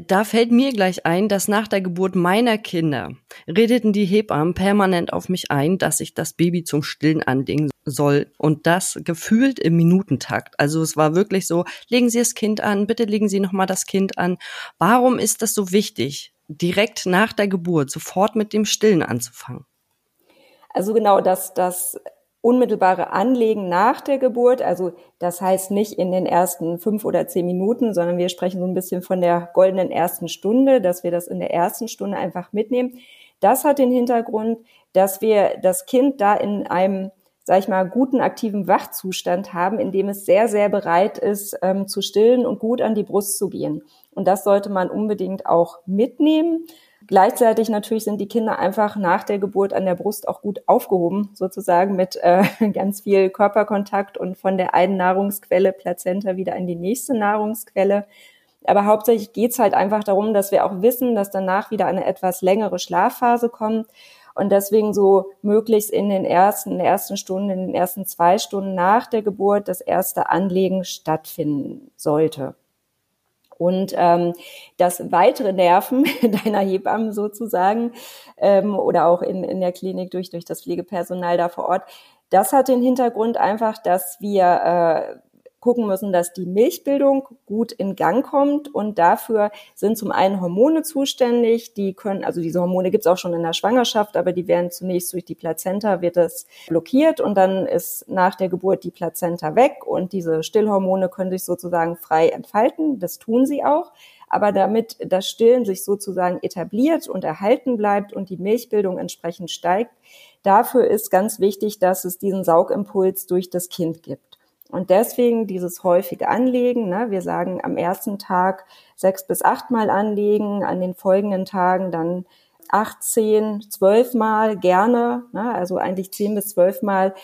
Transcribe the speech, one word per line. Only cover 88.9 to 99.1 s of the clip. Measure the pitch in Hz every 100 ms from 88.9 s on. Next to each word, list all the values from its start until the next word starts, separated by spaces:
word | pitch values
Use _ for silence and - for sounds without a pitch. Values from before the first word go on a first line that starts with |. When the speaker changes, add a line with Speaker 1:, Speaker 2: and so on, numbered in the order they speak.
| 208
Speaker 2:
dafür | 170 226 - 220 208 - - -
sind | 196 226
zum | 202
einen | - 190 196
Hormone | 180 175 277 320
zuständig, | 311 269 277 - 240 240 233 233 -
die | - 196
können, | 190 214 196 -
also | 175
diese | 165 165
Hormone | 175 185 185
gibt's | 208 170
auch | 185
schon | 180
in | 170
der | 165
Schwangerschaft, | 170 196 254 233 220 208 185
aber | 180
die | 180 180
werden | 175 175
zunächst | - 185 180 180
durch | 185
die | - 160
Plazenta, | 170 160 190 196 208 180
wird | 175 175
das | 170 170 - - -
blockiert | 165 - 262 320 320
und | - 196
dann | 190 190 -
ist | 175 - - -
nach | 190 185 -
der | 185
Geburt | 180 185 180
die | 180
Plazenta | - 170